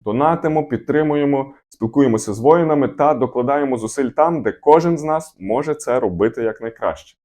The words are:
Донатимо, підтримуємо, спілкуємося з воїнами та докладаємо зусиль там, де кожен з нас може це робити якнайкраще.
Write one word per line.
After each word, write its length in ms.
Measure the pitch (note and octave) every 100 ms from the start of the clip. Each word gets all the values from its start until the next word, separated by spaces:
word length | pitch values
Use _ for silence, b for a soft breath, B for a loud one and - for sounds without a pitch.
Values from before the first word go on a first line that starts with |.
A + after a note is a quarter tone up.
Донатимо, 680 | - A#2 D3 E3 D#3+ D#3 D3
підтримуємо, 840 | A2+ - D3 D#3 D3 C#3+ C#3 C#3 B _
спілкуємося 640 | _ A2+ C#3+ C3+ A2+ -
з 60 | G#2
воїнами 500 | B2 E3 D#3+ D3 C3
та 260 | - D3
докладаємо 600 | C#3 B2 B2 B2 C#3+ C#3+ B2
зусиль 340 | A2 - B2+
там, 320 | A2+ D#3+ E3+
де 100 | A2+
кожен 460 | - - D#3 E3+ E3
з 60 |
нас 320 | D#3 D#3 D#3+ _
може 340 | F#2+ A#2 D3+
це 260 | D3 - B2+
робити 420 | A#2 F2 A2 A2+
якнайкраще. 760 | A2+ A2 A2+ A2+ F#2+ - - _